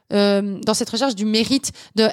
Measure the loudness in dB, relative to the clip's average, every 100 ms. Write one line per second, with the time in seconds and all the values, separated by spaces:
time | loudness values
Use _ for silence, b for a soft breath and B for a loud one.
0 | -4 2 2 2 -2 -4 -2 -2 -2 -2
1 | -2 0 0 0 2 0 -2 B B 0
2 | 0